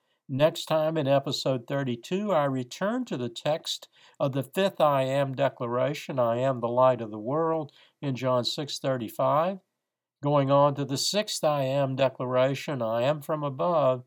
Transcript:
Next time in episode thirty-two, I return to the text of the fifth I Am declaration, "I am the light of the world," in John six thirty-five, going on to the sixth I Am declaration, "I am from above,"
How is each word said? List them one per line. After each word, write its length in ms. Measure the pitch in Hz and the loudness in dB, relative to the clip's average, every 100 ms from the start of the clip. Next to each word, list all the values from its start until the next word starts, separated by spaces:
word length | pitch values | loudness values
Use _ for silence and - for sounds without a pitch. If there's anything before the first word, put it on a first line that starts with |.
| _ _ - | _ _ -6
Next 380 | 131 156 165 - | 2 2 2 -2
time 320 | 160 156 160 | 0 0 0
in 100 | 135 | 2
episode 580 | 139 139 120 143 131 - | 2 2 -4 -2 -2 -2
thirty-two, 680 | 139 135 117 - 185 214 | -4 -4 -6 -4 -4 0
I 100 | 165 | 2
return 600 | 143 131 123 - 196 247 240 | 2 -2 -6 -4 -4 -4 -4
to 100 | 143 | -6
the 140 | 120 | -6
text 580 | - 147 165 - - - _ - - | -6 -4 -2 -4 -10 -10 _ -14 -4
of 140 | 143 | -2
the 100 | 135 | -2
fifth 380 | 135 - 196 - | -4 0 0 4
I 220 | 156 139 | 2 4
Am 300 | 131 139 135 | 2 0 0
declaration, 840 | 127 131 - 120 123 131 151 - 139 | 0 -2 -2 -4 0 0 -2 -6 0
"I 200 | 117 117 | 2 2
am 200 | 131 123 | 0 0
the 80 | 117 | 0
light 320 | 123 131 123 | 4 4 4
of 100 | 113 | -2
the 100 | 107 | -8
world," 520 | 113 151 165 160 143 _ _ - | -4 -2 0 -2 -6 _ _ -8
in 140 | 143 120 | -6 -2
John 280 | 127 127 | 0 0
six 340 | 117 - 135 - | 0 -4 -8 -4
thirty-five, 840 | 139 131 110 - 131 139 175 196 _ _ _ _ _ _ | -2 -2 -4 -2 2 2 0 -4 _ _ _ _ _ _
going 260 | 143 147 135 | 0 2 4
on 260 | 143 143 143 | 6 4 2
to 80 | |
the 140 | 135 135 | -4 -2
sixth 460 | - 202 214 - | -2 -2 -2 -2
I 200 | 156 143 | 0 0
Am 320 | 131 139 135 131 | 0 0 0 2
declaration, 840 | 131 - 127 127 131 139 - 139 | 0 0 -2 2 2 0 -4 -4
"I 220 | 113 117 | -2 0
am 180 | 127 151 | 0 -2
from 220 | 139 156 | -2 -4
above," 600 | 143 131 175 165 135 127 | -4 -2 0 2 2 2